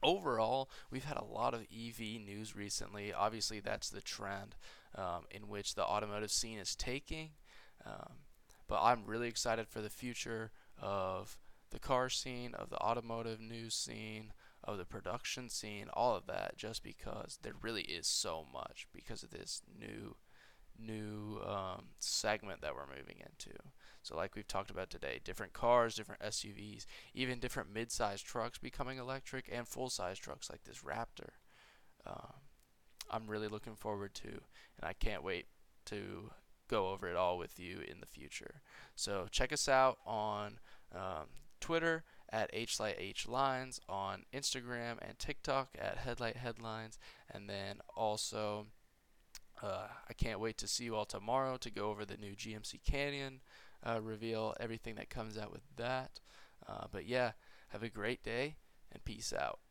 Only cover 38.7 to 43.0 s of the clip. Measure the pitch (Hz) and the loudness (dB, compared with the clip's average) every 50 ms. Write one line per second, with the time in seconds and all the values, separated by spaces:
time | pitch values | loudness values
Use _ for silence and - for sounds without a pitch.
38.7 | - - - - - - - - 101 98 90 101 - - 135 127 151 147 - - | -16 -16 -16 -14 -6 -4 0 2 2 2 0 2 4 4 4 6 6 2 6 8
39.7 | 135 131 131 131 123 - - - 110 110 107 107 107 104 104 104 107 113 - - | 10 10 10 10 8 4 -2 0 2 2 4 2 2 2 0 -2 -4 -10 -14 -14
40.7 | - - - - - 90 95 95 92 78 76 - - - - - - - - - | -16 -16 -16 -10 -6 -4 -2 -2 -2 -2 -4 -6 -10 -12 -12 -12 -10 -8 0 4
41.7 | 165 165 165 165 165 165 160 - - - - - - 110 107 - - 98 117 - | 4 6 6 6 4 4 0 -6 -16 -18 -14 -2 2 2 2 2 2 0 0 2
42.7 | - - 107 107 98 - | 2 2 2 2 2 0